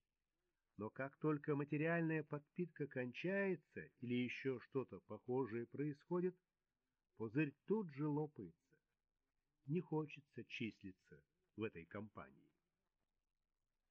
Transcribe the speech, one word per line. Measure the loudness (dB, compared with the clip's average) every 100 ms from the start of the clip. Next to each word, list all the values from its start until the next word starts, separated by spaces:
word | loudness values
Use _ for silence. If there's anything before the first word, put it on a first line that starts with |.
| _ _ _ _ _ _ _ -8
Но | -6
как | -4 -6 0
только | 2 2 2
материальная | 0 2 2 4 4 4 2
подпитка | 0 -6 -6 -4 -4 -4 -4
кончается | -2 -2 -2 0 2 2 0 -4 -12 -12 _
или | 0
еще | 2 2 0 -2 -2
что-то | -2 -2 -2 -6
похожее | -10 -8 0 0 0 -2 -4
происходит, | -2 -2 -4 -2 2 2 -2 _ _ _ _ _ _ _ -6
пузырь | 0 2 2 0 2
тут | 2 2
же | 0 2
лопается. | 2 0 -4 -12 -14 _ _ _ _ _ _ _ _ _ _ -2
Не | 0
хочется | 2 0 -2 -8 -14 -14
числиться | -10 -4 -4 -6 -12 -14 _ -20 _ _ _ -6
в |
этой | -6 -6 -10
компании. | -10 -10 -12 -14 -18 -20 _ _ _ _ _ _ _ _ _ _ _ _ _ _